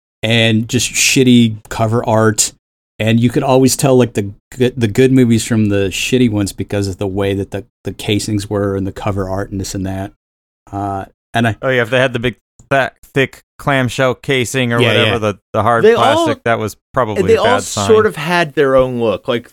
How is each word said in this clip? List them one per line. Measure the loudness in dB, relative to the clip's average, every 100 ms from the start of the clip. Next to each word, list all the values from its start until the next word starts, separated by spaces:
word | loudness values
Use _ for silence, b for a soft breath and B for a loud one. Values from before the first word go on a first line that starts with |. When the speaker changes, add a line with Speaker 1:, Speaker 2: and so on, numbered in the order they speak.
| _ _
Speaker 1:
and | 0 2 2 0 0
just | -2 -2
shitty | -2 0 4 6 6 4 0 -10
cover | -4 -2 0 0
art. | 2 2 2 -4 -8 _ _ _ -4
And | 0 2
you | 2
could | 0
always | 2 4 4 2
tell, | 2 4
like, | 2
the | -2 -6 -10 -12 -2
good, | -2 0
the | -2
good | 2 4
movies | 4 4 2 0
from | 0 0
the | 0 -2
shitty | -4 -2 0 2
ones | 0 -4
because | -6 -6 -4 -4
of | -6
the | -6
way | -4 -2
that | -2 -4
the, | -10 -12 _ -14
the |
casings | -8 -2 -2 -2 -4 -4
were | -4 -2 -2
and | -6
the |
cover | -6 -6 -4 -4
art | -6 -6
and | -8
this | -8
and | -6 -6
that. | -8 -10 _ _ _ _ _ -12
Uh, | -8 -6 -6 -10 _ _
and | -2 -2
I | -2
Speaker 2:
Oh, | -2
yeah, | -2
if | 0
they | 0
had | 0
the | -2
big, | -6 -6 _ _ -4
fat, | -2 -2 -8 -6
thick | -2 -2 -4 _ -10
clamshell | -2 -2 -2 0 -2 -2
casing | -2 -2 -2 -2 0
or | 0
Speaker 1:
Yeah, | 2
Speaker 2:
whatever, | 2 0
Speaker 1:
yeah. | 0
Speaker 2:
the, | -2 -4 _
the | -2
hard | 0 2 4
Speaker 3:
They |
all | 4 2 2 0
Speaker 2:
plastic, | -2
that | -2 -2
was | -4 -10 _
probably | -4 -2 0
Speaker 3:
and | 2
they | 2
Speaker 2:
a |
bad | 2
Speaker 3:
all | -2
Speaker 2:
sign. | -2 -2 2
Speaker 3:
sort | 4 2
of | -2
had | -2 -2 -2 0
their | 2 4
own | 2 0
look. | -2 -2 -2
Like, | -6 -6